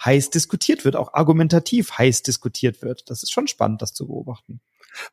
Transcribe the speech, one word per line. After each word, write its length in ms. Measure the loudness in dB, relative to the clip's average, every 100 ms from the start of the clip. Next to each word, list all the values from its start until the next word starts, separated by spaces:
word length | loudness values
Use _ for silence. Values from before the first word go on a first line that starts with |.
heiß 260 | 2 4 2
diskutiert 560 | -2 -2 -2 0 0 0
wird, 100 | 0
auch 180 | 0
argumentativ 840 | 2 4 4 4 2 2 0 0 2
heiß 260 | 2 2
diskutiert 580 | -2 -4 -6 -2 -2 -2
wird. 280 | -6 -10 -10
Das 140 | -10
ist 80 | -6
schon 160 | -2 -2
spannend, 340 | -2 -2 -2
das 120 | -6
zu 140 | -10 -10
beobachten. 540 | -10 -10 -14 -16 -20 -20 _ _ -18 -6